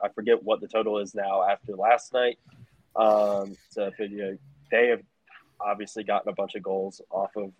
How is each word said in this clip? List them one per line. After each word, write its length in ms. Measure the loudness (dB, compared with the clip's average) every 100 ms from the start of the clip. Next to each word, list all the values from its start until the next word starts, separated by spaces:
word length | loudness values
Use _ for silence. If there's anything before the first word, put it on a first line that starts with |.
I 60 | -6
forget 340 | -2 2 2
what 180 | 2 -2
the 60 | 0
total 300 | -2 0 -2
is 160 | -4
now 300 | -4 -2 0
after 320 | 2 0 -4 -2
last 360 | 2 2 2
night. 260 | 0 0 -2 _ -20 -20 _ _ 2
Um, 600 | 4 6 4 0 -4 -10 _
so, 140 | -6 -6
if 140 | -4
it, 100 | -8
you 80 | -6
know, 200 | -8 -8 -16 _ _
they 180 | 2 4
have 140 | 2 -4 _ _ -20 _ -8
obviously 420 | -4 -4 -6 -8
gotten 260 | -2 -2 -2
a 60 |
bunch 220 | -4 -6 -6
of 60 |
goals 380 | -6 -4 -4 -10 -8
off 260 | -6 -4 -6
of 160 | -10 -10